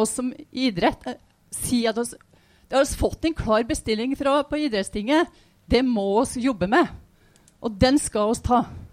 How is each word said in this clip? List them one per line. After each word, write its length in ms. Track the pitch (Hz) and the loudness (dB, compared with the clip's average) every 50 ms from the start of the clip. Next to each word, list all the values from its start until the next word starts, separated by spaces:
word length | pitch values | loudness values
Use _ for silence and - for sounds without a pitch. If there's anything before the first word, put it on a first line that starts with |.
oss 160 | 220 214 - - | 0 0 0 -4
som 160 | 247 254 - - - - | -6 -6 -8 -10 -16 -14
idrett, 540 | - - 262 254 202 165 202 302 - - - 254 | -6 -2 -2 0 0 2 0 0 0 -2 -6 -12
eh, 120 | 240 - _ _ _ _ _ _ | -12 -12 _ _ _ _ _ _
sier 400 | - - - - 254 240 226 226 220 | -12 -10 -4 -2 0 0 0 0 0
at 80 | 226 | -2
oss, 140 | 240 233 - - _ _ _ _ _ _ _ _ _ _ | -4 -6 -8 -14 _ _ _ _ _ _ _ _ _ _
det 80 | - | 2
har 80 | 262 294 | 2 2
oss 120 | 285 - | 2 0
fått 300 | - - - - - - | -2 -2 -2 -2 -2 -2
en 120 | 320 320 - | -2 -2 -2
klar 260 | - 226 214 214 240 | 0 2 2 2 2
bestilling 520 | 226 311 - - 254 220 214 233 262 269 - | 0 -4 -4 -2 -2 -2 -2 -2 -2 -4 -2
fra, 220 | 285 269 269 294 277 | 0 2 2 2 0
på 160 | 277 294 302 302 294 | -2 -4 -4 -2 -2
idrettstinget. 640 | 220 196 196 - - 214 202 233 294 311 339 - - _ _ _ _ _ _ - | -2 -2 -4 -4 -6 -6 -2 2 2 2 2 0 -4 _ _ _ _ _ _ 0
Det 160 | - 233 262 | 2 2 2
må 200 | 254 240 208 196 196 196 220 | 2 0 0 0 2 2 2
oss 140 | 262 - - | 2 0 -2
jobbe 320 | 254 226 269 262 180 175 190 | -2 -2 -2 0 0 0 2
med, 240 | 226 349 311 180 - - - _ _ _ _ _ _ _ _ _ _ _ - | 4 2 2 2 -2 -8 -20 _ _ _ _ _ _ _ _ _ _ _ -8
og 160 | 233 214 190 | -8 0 2
den 200 | 254 254 269 294 | 4 4 4 4
skal 340 | - - - 214 208 214 247 | 2 0 -2 0 0 0 0
oss 100 | 247 - | -2 0
ta. 220 | - 247 240 - - - - - - | 2 2 2 2 0 -6 -14 -18 -18